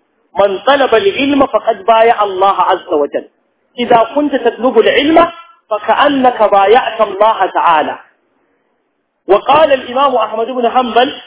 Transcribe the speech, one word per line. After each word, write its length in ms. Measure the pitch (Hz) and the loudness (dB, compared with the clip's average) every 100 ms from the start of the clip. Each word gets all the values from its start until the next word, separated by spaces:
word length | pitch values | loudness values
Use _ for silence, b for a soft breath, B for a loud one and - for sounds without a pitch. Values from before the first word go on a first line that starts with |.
| _ _ _ - | _ _ _ -2
"من 180 | 202 190 | 0 0
طلب 360 | - 277 262 | 0 0 2
العلم 520 | 220 196 190 277 277 269 | 0 0 -2 -2 0 0
فقد 380 | 214 - 208 | -2 -4 -2
بايع 400 | 196 226 226 226 | 0 4 4 2
الله 360 | 208 185 196 185 | -2 0 0 0
عز 280 | 170 180 - | -2 -2 -4
وجل." 400 | 156 143 135 - _ _ _ _ 240 | -4 -4 -6 -12 _ _ _ _ -6
إذا 280 | 240 233 226 | 0 2 2
كنت 200 | 285 294 262 | -2 -2 -2
تطلب 420 | 240 208 247 226 | -2 -2 0 2
العلم 480 | 202 220 285 320 339 - - _ - | 2 2 2 2 2 -2 -20 _ -8
فكأنك 720 | 214 - - 285 277 254 - | -6 -2 0 0 2 0 2
بايعت 580 | 208 196 196 240 262 - | 2 2 4 2 0 -2
الله 500 | 208 190 214 220 180 | -4 0 0 0 -2
تعالى. 440 | 175 151 160 139 - _ _ _ _ _ _ _ _ _ _ _ _ - | -2 0 0 -2 -8 _ _ _ _ _ _ _ _ _ _ _ _ -2
وقال 440 | 202 - 294 311 | 0 2 2 2
الإمام 420 | 269 247 247 277 | 0 -2 -2 0
أحمد 320 | 247 220 220 226 | 0 -4 -4 -6
بن 220 | 254 233 | -4 -2
حنبل: 460 | 247 247 220 277 - | -2 0 0 0 -4